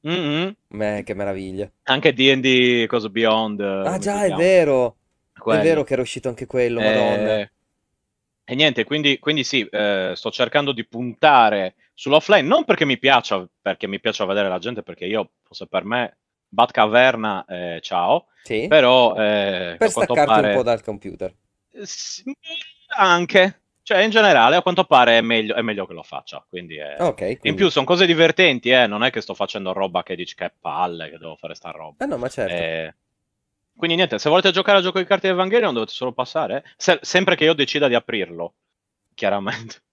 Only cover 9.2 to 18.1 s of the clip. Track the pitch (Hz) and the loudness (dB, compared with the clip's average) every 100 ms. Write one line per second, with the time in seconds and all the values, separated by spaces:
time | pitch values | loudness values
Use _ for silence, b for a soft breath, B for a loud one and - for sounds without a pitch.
9.2 | - 151 127 135 104 104 104 98 92 90 | -2 -4 -2 -2 -2 -2 0 0 -2 -6
10.2 | 113 - 120 147 143 120 - 117 123 110 | -10 -4 -2 0 -2 -6 -10 -10 -10 2
11.2 | 156 135 113 104 92 _ _ _ 131 151 | 4 6 6 2 -4 _ _ _ 2 2
12.2 | - 202 143 294 - 196 147 123 135 131 | 4 2 4 0 2 0 0 0 2 2
13.2 | - 98 92 _ 101 92 101 98 113 - | 2 -6 -6 _ -8 -6 -6 -4 -4 -4
14.2 | 95 101 98 92 95 113 95 85 90 107 | -2 0 -2 -4 -6 -10 -14 -12 -6 -6
15.2 | - _ _ - 95 95 98 120 117 _ | -6 _ _ -20 -8 -6 -4 -4 -4 _
16.2 | _ _ _ 98 123 - 107 117 131 120 | _ _ _ 0 0 4 4 6 4 2
17.2 | 110 95 - 90 87 85 - 90 90 | -4 -6 -8 -10 -8 -10 -6 -2 0